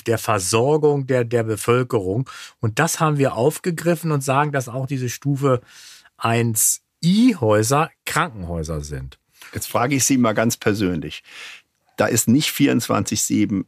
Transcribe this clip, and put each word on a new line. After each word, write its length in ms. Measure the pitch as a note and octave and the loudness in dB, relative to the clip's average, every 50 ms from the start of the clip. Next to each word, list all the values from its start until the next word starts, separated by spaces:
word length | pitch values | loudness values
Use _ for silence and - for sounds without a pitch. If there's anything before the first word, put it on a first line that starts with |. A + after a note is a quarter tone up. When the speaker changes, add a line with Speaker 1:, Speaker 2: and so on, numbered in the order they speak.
| - | -2
Speaker 1:
der 120 | - A2+ | -2 -2
Versorgung 880 | G#2+ - - A2 G#2 F#2 F2+ A2+ A2+ B2 C#3 D3+ D#3 D3 D3+ C#3+ C#3+ C3+ | 0 0 0 0 0 0 2 2 2 4 4 2 4 4 2 2 2 0
der, 160 | B2+ C3+ B2+ A#2+ | 0 0 0 0
der 200 | A2+ A#2+ A#2 A2+ | 0 0 0 0
Bevölkerung. 840 | A2 A2 G2 - - A#2+ B2+ B2+ A#2+ - A2+ F#2 F#2 F#2+ A#2+ C3+ - - - - - - _ | -2 -4 -2 0 2 2 2 2 0 -2 -2 -2 0 -2 -2 -4 -6 -10 -16 -20 -20 -8 _
Und 200 | - A2 G#2+ - | -4 -2 0 2
das 200 | D#3 E3 - - | 0 0 0 0
haben 200 | E3 D#3 D3+ C#3+ | 0 0 2 2
wir 160 | C3+ B2+ - | 0 0 0
aufgegriffen 760 | A2 B2 D3+ D#3+ - - F#3 E3+ D#3+ D#3+ E3+ F3 D#3 - D#3+ | 2 0 0 0 0 -4 -6 -6 -2 0 -2 -2 0 -2 -2
und 120 | D3+ C#3+ C3+ | -2 -2 0
sagen, 280 | C#3 C3 C#3 D3+ D3+ | 0 0 2 0 0
dass 160 | C#3+ C#3 B2 | -2 -4 -4
auch 200 | B2+ A2+ C3 C3+ | -4 -6 -8 -6
diese 200 | C3 C#3+ C3 B2+ | -6 -6 -6 -4
Stufe 540 | A#2+ - - - C#3 C#3+ C3 C#3 C#3 B2+ A#2 - - - - - - - - _ _ _ | -6 -8 -4 -2 -2 -2 0 2 2 2 0 -2 -8 -20 -20 -20 -20 -20 -20 _ _ _
eins 640 | - - A2+ A#2 A#2 A#2 A#2 A2+ - - - - - _ _ _ _ - | -4 -2 0 0 2 0 0 0 0 0 0 -2 -4 _ _ _ _ 0
I 320 | E3+ F#3+ G#3+ A#3+ C4 G#3+ E3+ | 2 4 4 4 4 4 2
Häuser 520 | B2 G#2+ G#2 G#2 A2 A2+ C#3 D3 D#3+ - - _ _ | 2 4 4 4 4 2 2 0 0 -2 -6 _ _
Krankenhäuser 760 | - - D3+ E3 E3+ A2+ G#2 F2+ E2+ E2+ E2 D#2 D2+ D#2+ D2+ | -4 -2 -2 -2 -2 -6 -8 -8 -6 -6 -6 -6 -6 -6 -8
sind. 380 | D2 D2+ D2+ C2 C2 C2 - _ _ _ _ _ - - - | -8 -8 -10 -10 -10 -12 -16 _ _ _ _ _ -20 -14 -12
Speaker 2:
Jetzt 140 | G#2+ - | -10 -8
frage 280 | - - G#2+ A#2+ B2+ C#3+ | -4 -2 -2 0 0 0
ich 60 | C3 - | 0 2
Sie 120 | - C#3 | 2 4
mal 160 | B2+ A#2+ A2 G#2 | 4 4 2 2
ganz 240 | A2+ A2+ A#2 - | 2 2 0 0
persönlich. 640 | - - A2+ G2+ G#2+ G#2 F2+ F2 D#2 C#2+ D2+ - - - - - - - - - - _ _ _ _ _ _ _ | 0 0 0 0 2 0 0 -2 -4 -6 -8 -12 -14 -18 -20 -20 -18 -18 -18 -20 -20 _ _ _ _ _ _ _
Da 100 | - G#2 | 0 0
ist 200 | G#2+ A#2+ G#2+ - | 2 0 0 2
nicht 240 | - A#2 D3 D#3 - | 2 2 2 2 0
vierundzwanzig 720 | - - C#3+ C3+ B2+ B2 - - A#2 G#2+ - - A2 - - | 0 0 2 2 2 0 0 0 -2 -2 -2 -2 -4 -4 -2
sieben 420 | - - G#2+ G#2 G2 G#2 F#2+ - | 0 0 0 0 0 0 -4 -4